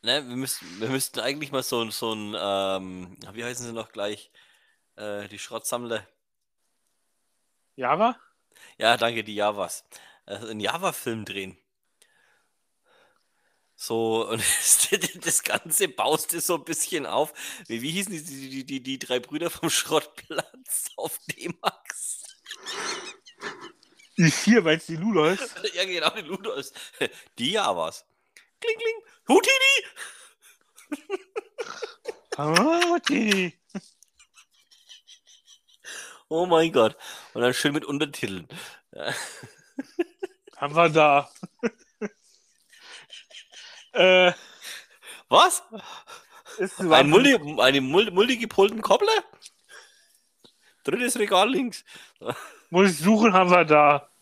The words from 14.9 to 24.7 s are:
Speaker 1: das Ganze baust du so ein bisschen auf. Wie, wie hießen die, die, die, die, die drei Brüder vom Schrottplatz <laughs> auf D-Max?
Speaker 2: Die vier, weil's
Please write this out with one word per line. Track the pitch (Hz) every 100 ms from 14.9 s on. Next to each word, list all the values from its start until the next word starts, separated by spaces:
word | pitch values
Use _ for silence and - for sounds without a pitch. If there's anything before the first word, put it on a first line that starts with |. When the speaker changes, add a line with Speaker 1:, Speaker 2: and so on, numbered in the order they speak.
| 208 160 180
Speaker 1:
das | 165 -
Ganze | - - 165 151 185
baust | 127 110 160 -
du | 165
so | - 170
ein | 135
bisschen | 160 - 170 117
auf. | 101 156 - - - -
Wie, | 113
wie | 131
hießen | 170 196
die, | 170
die, | 151 135 135
die, | 135 131
die, | 135
die | 123 135
drei | - 127
Brüder | - 147 170
vom | - 165
Schrottplatz | - - 156 - - - 160 - - - - -
<laughs> | -
auf | 156 - -
D-Max? | - 143 - 202 - _ - - - - _ - - - - - - - - - _ - - - _ _ _ _ -
Speaker 2:
Die | 165
vier, | - - 233
weil's | 165